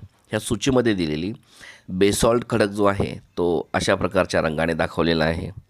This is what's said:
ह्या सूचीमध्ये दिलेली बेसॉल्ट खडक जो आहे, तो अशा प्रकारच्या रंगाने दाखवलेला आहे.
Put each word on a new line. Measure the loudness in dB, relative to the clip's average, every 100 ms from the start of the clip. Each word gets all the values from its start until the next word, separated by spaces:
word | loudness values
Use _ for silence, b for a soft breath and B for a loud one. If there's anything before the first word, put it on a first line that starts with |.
ह्या | -12 _ _ -6
सूचीमध्ये | -4 -2 2 2 2
दिलेली | 0 -2 -2 -6 -10 B B B B B
बेसॉल्ट | 2 2 4 2 2 0
खडक | 0 0
जो | 2
आहे, | 2 2 -4
तो | -6 -12 -2 0 0 -2
अशा | -2 0
प्रकारच्या | 0 0 0 0 0
रंगाने | 0 0 -2
दाखवलेला | 0 -2 0 0 2
आहे. | 0 -2 -6 -12